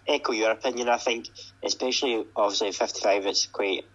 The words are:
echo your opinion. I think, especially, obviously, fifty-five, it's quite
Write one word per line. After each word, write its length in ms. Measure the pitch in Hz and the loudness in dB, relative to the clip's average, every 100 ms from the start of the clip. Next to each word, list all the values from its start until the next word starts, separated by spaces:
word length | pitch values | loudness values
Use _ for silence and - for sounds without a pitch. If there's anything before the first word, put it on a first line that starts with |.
| - | -2
echo 260 | 143 - | 0 0
your 180 | 110 110 | 2 2
opinion. 380 | 110 131 120 120 | 2 -2 -2 0
I 80 | 120 | 2
think, 300 | 127 117 - - - - | 0 -2 -6 -16 -20 -8
especially, 640 | - - 127 123 135 113 104 120 | -4 -2 -2 0 0 0 -2 0
obviously, 360 | 104 98 104 | 0 2 -2
fifty-five, 520 | 92 113 - 104 101 | 0 -2 0 2 2
it's 220 | 98 - - | 2 0 -2
quite 400 | - 101 92 - | -2 -2 -2 -6